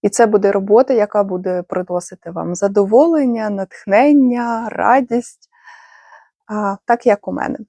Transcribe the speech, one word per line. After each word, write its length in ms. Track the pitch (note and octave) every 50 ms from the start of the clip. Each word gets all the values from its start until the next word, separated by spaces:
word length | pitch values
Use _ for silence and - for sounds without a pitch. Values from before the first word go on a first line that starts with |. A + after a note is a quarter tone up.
І 80 | - G3+
це 160 | - - A#3
буде 260 | G#3+ A3 G#3 G3 G3
робота, 420 | G3 G3+ G3 G3+ G#3 A3+ C4 - C4+
яка 300 | A3+ G#3 G#3 - G#3+ G3+
буде 380 | G3 F#3 F3+ F#3 F#3 F#3 F3+
приносити 680 | F3+ _ - F#3 F#3 - F3+ F3+ F3 - F3+ _ _ E3+
вам 240 | F3 E3 E3 E3+ F3
задоволення, 960 | F3+ G3+ G3+ G3 G3+ G3+ G3 A3 B3 D4+ E4+ E4 D#4 C#4 B3 A#3 A3+ G#3+ G#3+
натхнення, 1200 | G3+ G3 F#3+ - - - - - G3 G#3+ C4 D4 D4 C#4+ C4 B3 A#3+ A#3+ A#3+ A#3 A#3 A3+ A#3 A3+
радість, 760 | - - - G#3 A#3+ C#4 C4 - A#3 B3 A#3+ - - _ _ _ _ _ _ - - - - _ _ - _ _ - - _ _ _ _ _
а, 280 | - G#3+ G#3+ G#3 G3 G3 G3 _
так, 200 | - A#3 A#3+ -
як 220 | B3 G3+ G3+ -
у 40 | -
мене. 260 | F#3 - - - - - G#3+